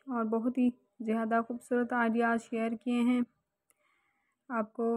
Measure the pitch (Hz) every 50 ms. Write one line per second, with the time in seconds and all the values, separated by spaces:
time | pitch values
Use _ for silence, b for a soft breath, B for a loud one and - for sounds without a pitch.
0 | _ 269 254 240 226 220 226 226 220 254 247 262 247 247 240 - _ _ _ _
1 | 226 220 220 226 226 220 226 233 233 - 240 240 - - 254 240 247 233 254 240
2 | 233 226 220 233 233 233 233 226 226 - 247 220 226 233 233 226 - 247 240 240
3 | 233 247 247 247 240 - _ _ _ _ _ _ _ _ _ _ _ _ _ _
4 | _ _ _ _ _ _ _ _ _ - 254 226 214 214 - - 233 226 233